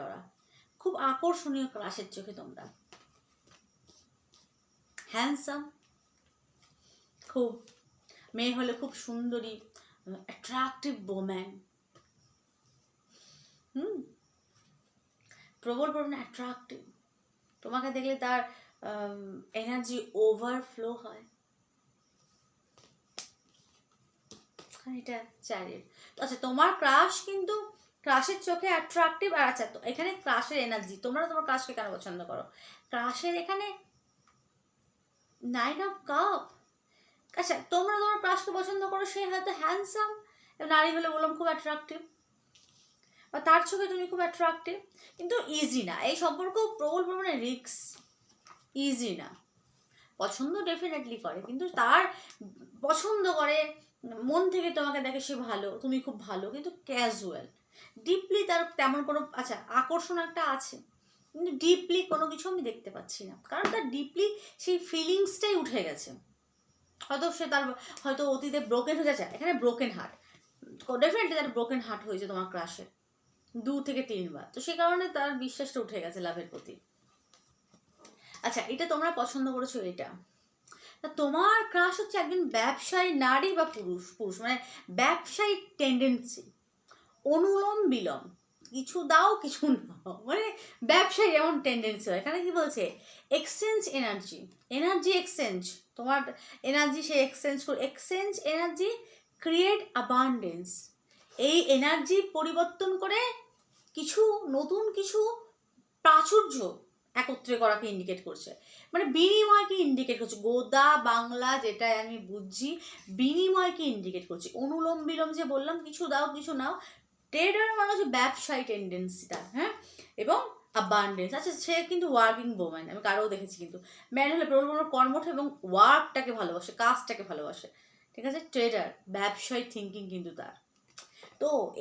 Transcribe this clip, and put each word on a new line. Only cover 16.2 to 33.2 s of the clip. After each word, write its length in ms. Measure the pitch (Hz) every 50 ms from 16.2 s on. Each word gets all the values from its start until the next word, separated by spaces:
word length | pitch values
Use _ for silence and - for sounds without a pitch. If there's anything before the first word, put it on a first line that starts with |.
অ্যাট্রাকটিভ, 600 | 240 - - - 247 247 247 247 - - - - - - - _ _ _ _ _ _ _ _ _ _ _ _ _ -
তোমাকে 240 | 208 240 262 247 269 247
দেখলে 200 | 262 254 269 269 269 254
তার, 160 | 247 254 247 - - - - - _ _ _ - 202
আম, 320 | 208 208 208 202 202 202 202 196 190 - - - - 220
এনার্জি 360 | 226 233 247 254 240 233 247 247 - - - 202 214
ওভারফ্লো 640 | 220 214 208 233 247 254 262 254 - - - 226 233 240 - -
হয়। 200 | 214 220 220 226 - _ _ _ _ _ _ _ _ _ _ _ _ _ _ _ _ _ _ _ _ _ _ _ _ _ _ _ _ _ - - _ _ _ _ _ _ - - - _ _ _ _ _ _ _ _ _ _ _ _ _ _ _ _ _ _ _ _ - - _ _ _ - - - - - -
আর 100 | 262 254 247
এটা 160 | - - 240 226 233 - _ _ -
চ্যারিয়ট। 360 | - 220 190 180 180 - 185 - - _ - - - -
তো 60 | - 269
আচ্ছা, 140 | 262 254 - -
তোমার 260 | 254 254 269 320 370 370 -
ক্রাশ 320 | 302 269 269 294 339 - - - -
কিন্তু 280 | 403 392 392 370 349 427 427 403 415 - - _ _ _ _ -
ক্রাশের 340 | 294 269 262 262 - 381 381 -
চোখে 220 | 349 339 339 359 381 349
অ্যাট্রাকটিভ। 540 | 320 320 - - 339 330 320 320 320 - 302 339 302
আর 60 | 269 254
আচ্ছা, 140 | 254 - 226 214 -
তো 60 | - - 226
এখানে 200 | 262 294 330 381 370 370 -
ক্রাশের 340 | 285 240 233 - - 302 285 247
এনার্জি, 300 | 233 226 214 190 185 196 185 -
তোমরা 180 | 247 254 302 330 339
তোমার 140 | 320 311 311
ক্রাশকে 260 | 294 262 262 262 - 247
কেন 100 | 233 208 202 185
পছন্দ 240 | 180 - 196 175 175 170 -
করো? 140 | - - - - - - - - - - _ _
ক্রাশের 420 | - 240 240 247 254 -